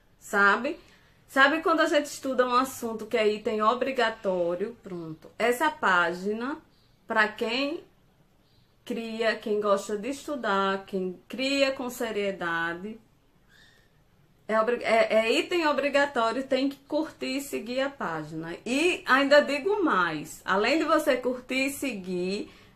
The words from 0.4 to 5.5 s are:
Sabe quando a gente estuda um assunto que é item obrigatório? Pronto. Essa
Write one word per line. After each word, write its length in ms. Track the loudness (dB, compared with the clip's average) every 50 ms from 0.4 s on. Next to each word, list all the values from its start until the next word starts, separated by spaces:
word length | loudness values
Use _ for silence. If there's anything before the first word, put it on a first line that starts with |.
| 4 4 4 2 0 -4 -6 -8 -14 -20 -20 _ _ _ _ _ _
Sabe 360 | _ 4 4 4 6 4 2
quando 180 | 2 0 2 2
a 60 | 2
gente 200 | 2 2 0 0
estuda 380 | 0 -10 -8 -6 -2 0 0 2
um 100 | 4 2
assunto 520 | 2 2 0 -4 -8 -8 -8 -8 -8 -6
que 100 | -2 0
é 160 | 2 2 2
item 300 | 0 0 -2 -2 -2 2
obrigatório? 1120 | 2 2 2 2 0 -2 0 0 0 0 0 -2 -2 -2 0 0 0 0 0 -2 -4 -8 -8 -14
Pronto. 480 | -14 -12 -12 -10 -10 -10 -12 -14 -16 -20 -4 0
Essa 320 | 0 0